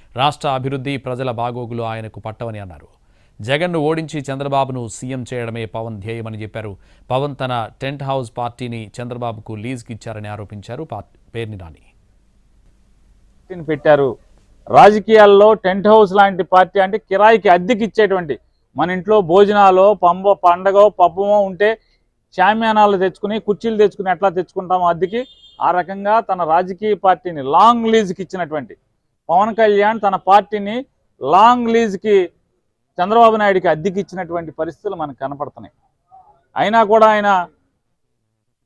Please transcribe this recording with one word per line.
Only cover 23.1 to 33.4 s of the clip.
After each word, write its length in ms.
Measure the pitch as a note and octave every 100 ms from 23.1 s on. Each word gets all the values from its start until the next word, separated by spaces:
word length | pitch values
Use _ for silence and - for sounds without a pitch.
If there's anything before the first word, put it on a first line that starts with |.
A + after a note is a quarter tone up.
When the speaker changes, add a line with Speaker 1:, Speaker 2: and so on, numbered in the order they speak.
| F#3 G3+ A3
Speaker 2:
కుర్చీలు 380 | G#3 F#3+ A#3 G#3+
తెచ్చుకుని 340 | G#3 - F#3
ఎట్లా 180 | F3 G3
తెచ్చుకుంటామో 600 | F3 E3+ G3 F3 F#3 F3
అద్దెకి, 380 | E3+ F3+ A#3 C4+ _ _ -
ఆ 100 | D#3
రకంగా 480 | F3+ F3 G3 G3+ A3+
తన 240 | G#3+ F#3
రాజకీయ 500 | D#3+ E3 F#3 F3+ G#3+
పార్టీని 500 | G3 F#3+ F3+ F3+ D#3
లాంగ్ 440 | C3 D#3+ A3+ A#3+ A3+
లీజుకి 360 | A3 F#3+ E3
ఇచ్చినటువంటి 520 | F3+ F#3+ D#3 D3+ A2 - _ _ _ _ -
పవన్ 260 | E3+ G#3+ A3
కళ్యాణ్ 440 | A3 G3+ G#3 A3+ G3+
తన 80 | F#3
పార్టీని 720 | F#3 G3+ G3 G#3 G3+ A#3+ C#4 _ _ -
లాంగ్ 460 | C3 F3+ A3+ B3 A3+
లీజుకి 580 | A3+ A3+ F#3+ G#3+ G3 F3 _ _ _ _ _ _ -
చంద్రబాబు 380 | F#3 A3+ A3+
నాయుడికి 320 | A3